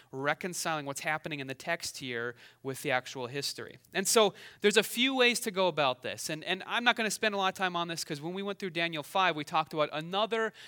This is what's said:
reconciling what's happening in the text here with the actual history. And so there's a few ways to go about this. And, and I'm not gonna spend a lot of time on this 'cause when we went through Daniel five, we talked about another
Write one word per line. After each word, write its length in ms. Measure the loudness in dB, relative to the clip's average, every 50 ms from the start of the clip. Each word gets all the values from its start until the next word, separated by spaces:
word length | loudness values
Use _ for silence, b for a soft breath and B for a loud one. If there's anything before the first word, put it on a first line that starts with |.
| B B -8
reconciling 720 | -2 0 0 0 0 -2 -6 -6 -4 -2 -2 -2 -2 -4
what's 160 | -4 -6 -4
happening 400 | -2 -2 -2 -2 -2 -6 -6 -6
in 60 | -6
the 80 | -8 -8
text 420 | -8 -4 -4 -4 -4 -4 -8 -8
here 380 | -8 -8 -6 -4 -4 -4 -6 -8 B B B B B -8
with 200 | -8 -8 -4 -2
the 80 | 0
actual 380 | 0 0 0 -2 -8 -8 -8 -8
history. 500 | -6 -6 -4 -4 -6 -6 -10 -12 -14 -18 _ _ -4
And 120 | -2 2
so 280 | 4 6 6 6 6 B B B B B B
there's 160 | 2 6 6
a 60 | 6 4
few 320 | 4 2 2 2 2 4
ways 260 | 6 4 4 4 2
to 100 | -2 -2
go 180 | 0 2 2 2
about 340 | 4 4 2 2 2 0 -4
this. 260 | -8 -6 -6 -6 -6
And, 160 | -6 -6 -4
and 180 | -4 -4 -4 -4
I'm 180 | -4 -4 2 2
not 120 | 2 2
gonna 140 | 4 2 0
spend 240 | 0 0 0 0 2
a 40 | 2
lot 100 | 0 0
of 60 | 0
time 220 | 0 -2 0 0
on 120 | -2 -4 -4
this 160 | -4 -6 -6
'cause 160 | -6 -6 -6
when 140 | -6 -6 -6
we 80 | -4 -6
went 160 | -6 -6 -6
through 120 | -6 -6
Daniel 320 | -2 -2 -2 -2 -2 -4 -6
five, 340 | -2 2 4 4 4 4
we 80 | 2 -2
talked 280 | 0 0 0 0 0 0
about 160 | 0 0 0
another 640 | 0 -4 -6 -2 0 0 2 2 2 0 -2 -2 B B B